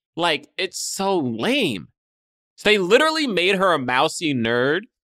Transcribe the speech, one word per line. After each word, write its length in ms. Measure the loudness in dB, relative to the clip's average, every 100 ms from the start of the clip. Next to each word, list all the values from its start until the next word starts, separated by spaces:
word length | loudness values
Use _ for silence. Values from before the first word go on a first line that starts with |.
| _ -4
Like, 320 | -2 -2 -6 -10
it's 220 | -8 -8
so 380 | -10 -4 -2 0
lame. 680 | -2 -2 -2 -2 -2 -4 -10 _ _ _ _ _ _ _
So 140 | 2
they 80 | 2
literally 480 | 4 4 4 0 -2
made 300 | 0 0 2
her 180 | 2
a 60 | 2
mousy 560 | 0 0 0 0 -4 -2
nerd 460 | 0 0 0 -2 -6 _